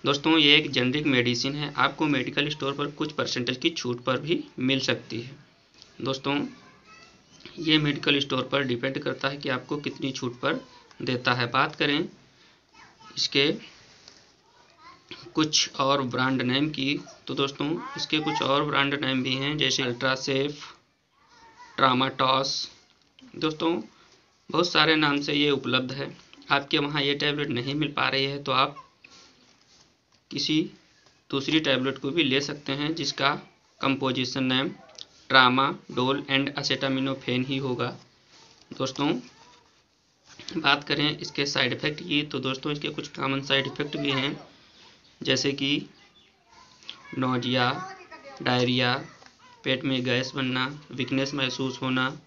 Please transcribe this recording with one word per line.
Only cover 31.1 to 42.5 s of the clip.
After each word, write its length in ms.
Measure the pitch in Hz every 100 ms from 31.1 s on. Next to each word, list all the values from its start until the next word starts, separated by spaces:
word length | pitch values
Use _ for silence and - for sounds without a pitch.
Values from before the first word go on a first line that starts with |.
| _ _
दूसरी 280 | 139 135 156
tablet 380 | 151 127 131 135
को 120 | 139
भी 120 | 165
ले 160 | 143 131
सकते 300 | 139 143 -
हैं 220 | 139 151
जिसका 360 | 160 139 - 139 151 - _ _ _
composition 640 | 139 135 131 127 127 139
name 260 | 131 127 139 190 - - - - -
Tramadol 880 | 131 127 127 139 - - - 127 139 139
and 220 | 135 139
acetaminophen 920 | 143 135 135 135 131 135 135 - 123 127
ही 100 | 135
होगा। 300 | 139 120 123 - - _ _ - - - _
दोस्तों, 380 | - 131 - 143 220 - - - - _ _ _ _ _ _ _ - - 165
बात 260 | 151 143
करें 240 | - 143 147
इसके 360 | 147 - - 139
side 260 | 135 127
effect 280 | 123 156 151
की 220 | 175 147
तो 140 | 151 139
दोस्तों, 320 | 131